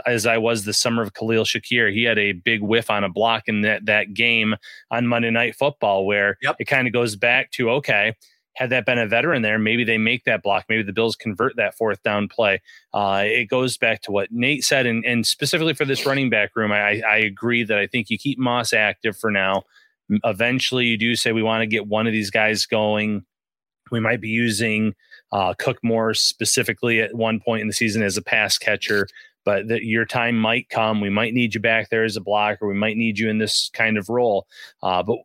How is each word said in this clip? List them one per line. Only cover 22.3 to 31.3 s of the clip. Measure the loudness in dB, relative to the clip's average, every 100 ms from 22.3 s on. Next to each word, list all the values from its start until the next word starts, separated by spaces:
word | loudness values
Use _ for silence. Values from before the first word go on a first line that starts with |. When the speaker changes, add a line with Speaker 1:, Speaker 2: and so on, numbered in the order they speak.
Speaker 1:
guys | 0 2 0 0
going." | 0 2 0 0 -4 -8 _ _ _ _ _ -6
We | -2
might | 0 -2
be | -2
using, | 0 0 0 0 0 0 -4 _ -20 _
uh, | -2 0 -2
Cook | -4 -2
more | 0 0 0
specifically | 0 -2 -2 0 0 0 0 0 2
at | 0 0
one | -2 0
point | -2 -2
in | -2
the |
season | -2 0 0
as | 0 -2
a |
pass | -2 0 0 0
catcher, | 0 -2 0 0 -2 -8 -20 _
but | -2 0 0
that | -2
your | 0 -2 0
time | 0 0 2
might | 2 0 -2
come. | 0 0 0
We | 0
might | 0 0